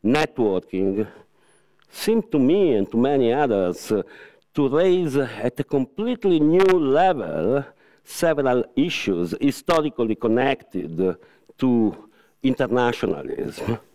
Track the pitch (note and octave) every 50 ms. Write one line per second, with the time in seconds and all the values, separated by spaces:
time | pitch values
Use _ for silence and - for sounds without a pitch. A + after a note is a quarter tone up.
0 | - G#2+ C3 D3+ D#3 D3+ - - A#2 G#2 F#2+ F#2 - - - F#2 G2 G2 G2 G#2
1 | G#2+ - - - - _ _ _ _ _ _ _ _ _ _ _ _ _ - -
2 | - G3+ A3+ A3+ - - - D3 B2+ C3 E3+ G#3 G3 D#3+ B2 G#2 G2 - - A2+
3 | B2 C#3 C#3+ C3+ B2 A2+ A#2+ C#3+ D3 B2+ G#2+ G2 F#2 F2 F2 - - - A2 G2+
4 | F2+ - - - - - _ _ _ _ _ D3+ C#3+ C3 C3+ D#3 F3+ F#3 F3+ F#3
5 | F3 D3+ C3 C#3+ C3+ A#2 A2+ G#2+ G#2+ B2 - - C#3 _ - C#3 C3 - _ -
6 | G#3+ A#3+ B3 - - G3 F3 D#3 D3+ D3+ E3 F#3 F#3+ F#3+ F#3 F3 D3+ C3+ C3+ D3+
7 | F#3 F#3+ F3 C3 G2 E2 D#2 D#2 E2 G#2 B2+ C#3+ C3+ - _ _ _ _ _ _
8 | _ - - - F3 E3 D#3 C#3+ C3+ C3 B2 B2 A#2 - _ C3 D3 F3 - -
9 | - G#2 F#2 E2+ F2 E2 E2+ - - C#3+ C3 - - - E3+ D#3+ D3+ D3+ - -
10 | A#2 A2 G#2+ - - A2+ A2 A#2+ C3 C#3 C3 - - _ - F2+ D#2+ D#2 E2 D#2+
11 | F#2+ F#2 F2 - - _ _ _ _ _ - - C3 C3 B2 A#2 A2 G2+ F2 -
12 | - _ _ _ _ _ _ _ - C3 B2+ - C3+ G2 A#2 B2+ B2 A#2+ A#2 -
13 | - F#2+ D#2+ D2 C#2 - - - - - - - - G#2+ A#2 - - _